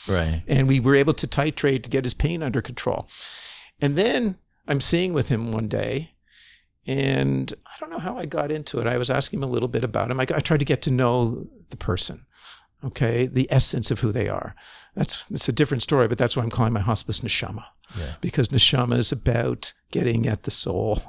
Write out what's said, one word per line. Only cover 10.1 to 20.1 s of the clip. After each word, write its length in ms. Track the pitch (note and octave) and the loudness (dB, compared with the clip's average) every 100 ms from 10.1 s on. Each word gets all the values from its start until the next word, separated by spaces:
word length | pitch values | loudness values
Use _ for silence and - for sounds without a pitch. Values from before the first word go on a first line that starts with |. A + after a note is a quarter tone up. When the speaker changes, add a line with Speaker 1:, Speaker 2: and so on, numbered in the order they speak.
Speaker 2:
him. 80 | B2+ | -2
I, 40 | |
I 160 | C3 D3+ | -2 0
tried 200 | - D3+ | 0 2
to 60 | C#3 | 2
get 160 | C3+ | 0
to 80 | D3 | 2
know 560 | B2+ B2 B2+ A#2 B2 - - - | 2 4 4 2 -2 -8 -16 -16
the 80 | - | -8
person, 480 | - F#2+ - - - _ - - _ _ | -4 -2 -2 -6 -18 _ -20 -20 _ _
okay, 440 | C3+ - A#2 A#2 B2+ | -8 -2 0 2 0
the 200 | C3 - | 0 2
essence 400 | C3 - C3 - | 4 2 0 -2
of 80 | A2 | 0
who 120 | A2 | 0
they 160 | A2+ G2+ | 0 -2
are. 280 | G2 - - - - - - | -2 -6 -14 -20 -20 -12 -4
That's, 280 | - - - | -2 -2 -6
that's 200 | - - | -4 -2
a 40 | |
different 300 | B2 D3 B2 | 0 0 0
story, 240 | - C#3 A2+ | 2 4 2
but 100 | A2+ | 2
that's 180 | A#2+ C3+ | 0 0
why 80 | |
I'm 60 | A#2 | -2
calling 240 | - A2+ | 0 2
my 60 | G#2 | 2
hospice 400 | G2 A2 - G#2+ | 0 -2 -2 -4
neshama. 440 | G#2 - F2+ - - _ - G2 | -2 -2 -4 -8 -14 _ -14 -10
Speaker 1:
Yeah. 160 | C#2+ D2+ | -8 -6
Speaker 2:
Because 260 | - - A#2 | -4 0 2
neshama 480 | C3 - C3+ B2 A#2+ | 4 4 4 2 2
is 140 | A#2+ | 2
about 600 | A#2+ C3 A#2 B2 A#2+ - - _ | 2 2 2 0 -2 -4 -6 _
getting 360 | - B2 | -2 0